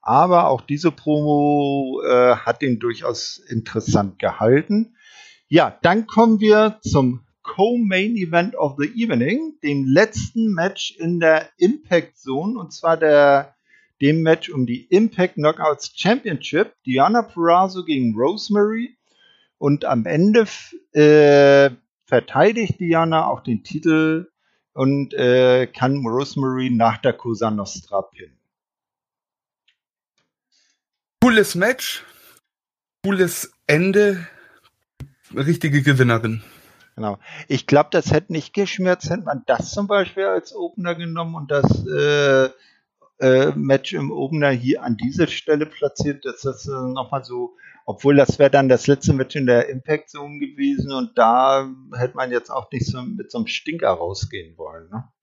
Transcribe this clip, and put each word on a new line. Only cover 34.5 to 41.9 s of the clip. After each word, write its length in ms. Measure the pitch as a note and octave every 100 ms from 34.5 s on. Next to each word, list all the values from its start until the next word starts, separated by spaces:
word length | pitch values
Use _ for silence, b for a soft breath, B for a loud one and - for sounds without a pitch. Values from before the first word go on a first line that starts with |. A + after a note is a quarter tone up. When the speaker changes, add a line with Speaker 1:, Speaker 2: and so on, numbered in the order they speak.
| B B _ _ _ - _ _
Speaker 2:
richtige 480 | - C#3 E3+ D#3+ C#3+
Gewinnerin. 600 | C#3 C3+ B2 A#2 A#2 A2+ b b b b b
Speaker 1:
Genau. 240 | - G#2+ G2 B B B
Ich 180 | C3+ -
glaub, 240 | C#3+ D3
das 220 | F3+ -
hätte 200 | D3+ -
nicht 220 | D#3+ -
geschmerzt, 560 | - G3 - F#3 F3+ D3+
hätte 140 | E3+
man 180 | D#3 C#3 -
das 260 | B2 -
zum 160 | - G3+
Beispiel 360 | G3+ F3+ -
als 300 | G3 F#3 -
Opener 400 | - - - F3
genommen 400 | E3 E3+ E3 E3
und 160 | E3 C#3+
das, 340 | C#3+ C#3 -
äh, 640 | -